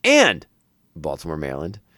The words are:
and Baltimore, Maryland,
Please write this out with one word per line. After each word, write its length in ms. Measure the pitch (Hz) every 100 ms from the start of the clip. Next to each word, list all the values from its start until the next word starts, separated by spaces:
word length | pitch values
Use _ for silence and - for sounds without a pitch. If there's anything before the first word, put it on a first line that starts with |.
and 420 | 254 294 185 92 - _ _ _ _ 80
Baltimore, 420 | 73 69 85 78
Maryland, 420 | 69 67 82 107 _